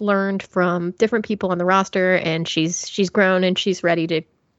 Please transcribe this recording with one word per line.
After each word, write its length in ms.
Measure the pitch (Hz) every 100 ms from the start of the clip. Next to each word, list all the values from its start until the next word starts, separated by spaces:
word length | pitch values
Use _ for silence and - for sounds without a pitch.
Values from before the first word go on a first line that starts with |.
learned 420 | 208 196 196 196
from 480 | - 190 180 175 175 -
different 240 | 220 233
people 260 | 214 208 185
on 60 | 175
the 60 |
roster, 540 | 180 190 190 196 185 185
and 320 | 165 165 165
she's, 400 | - 160 175 -
she's 200 | - 185
grown 360 | - 190 185 185
and 120 | 185
she's 240 | 208 180
ready 260 | 175 170 165
to 140 | 160 - _ _